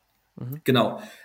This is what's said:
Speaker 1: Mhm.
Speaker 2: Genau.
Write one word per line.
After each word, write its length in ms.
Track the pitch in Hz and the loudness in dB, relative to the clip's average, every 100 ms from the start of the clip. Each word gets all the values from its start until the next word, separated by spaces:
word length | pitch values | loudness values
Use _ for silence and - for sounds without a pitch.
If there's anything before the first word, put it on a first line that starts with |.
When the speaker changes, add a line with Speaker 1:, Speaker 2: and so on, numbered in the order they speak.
| _ _ _ - | _ _ _ -14
Speaker 1:
Mhm. 240 | 123 143 | -10 -4
Speaker 2:
Genau. 360 | - 123 107 - - - | 2 4 2 -2 -12 -18